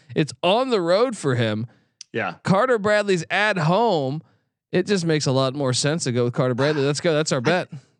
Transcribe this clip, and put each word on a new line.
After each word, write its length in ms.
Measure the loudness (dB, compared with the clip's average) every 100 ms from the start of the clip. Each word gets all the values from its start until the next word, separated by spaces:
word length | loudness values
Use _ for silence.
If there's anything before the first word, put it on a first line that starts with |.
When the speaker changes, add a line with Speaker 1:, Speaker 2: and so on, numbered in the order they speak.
| -8
Speaker 1:
It's 200 | -4 -4 -2
on 260 | 0 2 2
the 140 | 0
road 340 | 2 2 2 -2
for 200 | -2 0
him. 300 | 0 -2 -6 _ _ -20 -10
Speaker 2:
Yeah. 220 | -6 -6 -4
Speaker 1:
Carter 360 | 0 2 2 0
Bradley's 460 | 2 0 2 0 0
at 260 | 0 0 0
home. 640 | 2 2 2 0 -2 -6 -10 _ _ _ _
It 140 | -2 0
just 200 | 0 0
makes 180 | 0 0
a 60 |
lot 220 | 0 0
more 180 | 0 -2
sense 320 | 0 -2 -2
to 80 | -2
go 120 | -2
with 100 | 0
Carter 200 | 0 -2
Bradley. 280 | 0 0 2
Let's 180 | 0 0
go. 140 | 0
That's 180 | 0 0
our 60 | -2
Speaker 2:
I 20 |
Speaker 1:
bet. 280 | 0 0 -2 -12 -20 -12